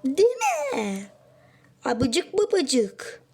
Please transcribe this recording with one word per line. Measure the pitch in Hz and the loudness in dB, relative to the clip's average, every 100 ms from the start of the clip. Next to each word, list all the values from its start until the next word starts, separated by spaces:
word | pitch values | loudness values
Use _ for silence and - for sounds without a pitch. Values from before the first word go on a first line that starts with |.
Değil | 269 285 453 494 453 679 587 | -2 4 4 4 -2 0 -2
mi? | 466 208 196 202 - _ _ - _ - _ | -4 -4 -6 -10 -20 _ _ -20 _ -20 _
Abıcık | 269 226 254 277 - 403 | -4 -2 0 -2 -2 -2
babacık. | 415 392 277 254 202 - - - _ | 2 0 2 0 0 -6 -18 -18 _